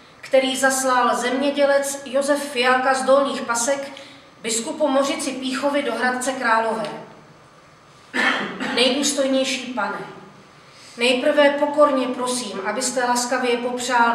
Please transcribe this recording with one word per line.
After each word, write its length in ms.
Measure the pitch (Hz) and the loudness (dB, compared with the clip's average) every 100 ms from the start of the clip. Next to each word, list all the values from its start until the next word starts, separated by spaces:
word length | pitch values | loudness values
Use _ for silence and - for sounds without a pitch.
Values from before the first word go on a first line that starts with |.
| - - | -20 -20
který 360 | - 269 262 262 | 2 2 2 2
zaslal 580 | 269 262 262 247 240 214 | 0 2 2 2 2 0
zemědělec 840 | 247 262 285 285 277 277 277 - 247 | -2 0 0 2 4 4 0 -6 -4
Josef 460 | 254 277 285 285 | -2 0 0 0
Fialka 420 | 240 247 254 262 | 0 2 4 2
z 100 | 262 | 0
Dolních 380 | 262 277 262 - | 4 4 4 -2
Pasek 500 | 240 247 285 277 - - - - - - | -4 -2 0 -2 -4 -12 -18 -20 -20 -12
biskupu 460 | 233 - 311 - 302 | -6 -4 -4 0 2
Mořici 440 | 269 277 320 269 | 2 2 -2 -4
Píchovi 520 | 254 254 254 285 285 | -4 -4 -2 0 0
do 100 | 240 | -2
Hradce 380 | 233 254 247 269 | -2 -2 0 -4
Králové. 560 | 254 233 226 180 - - - - - - - - - - - - - - - - - - - - 226 | -2 0 2 2 -2 -6 -10 -16 -20 -20 -20 -20 -20 -20 -20 -20 -20 -8 -2 0 0 -4 -6 -4 2
„Nejdůstojnější 960 | 254 269 285 - 269 262 254 247 240 | 2 2 0 0 0 0 0 -4 -6
pane, 260 | 240 202 - - - - - - - - - - - | -6 -6 -6 -12 -16 -20 -20 -20 -20 -20 -20 -20 -2
nejprve 520 | 240 254 294 294 285 | 0 2 2 4 4
pokorně 580 | 285 294 294 285 262 254 | 4 0 4 4 4 -2
prosím, 540 | 247 247 247 208 190 202 | -4 -4 -4 -6 -6 -6
abyste 400 | 226 262 262 247 | -4 -4 -2 0
laskavě 520 | 247 240 254 247 240 | 0 0 -2 0 0
popřál 560 | 247 247 - 247 233 | -2 -4 -2 2 2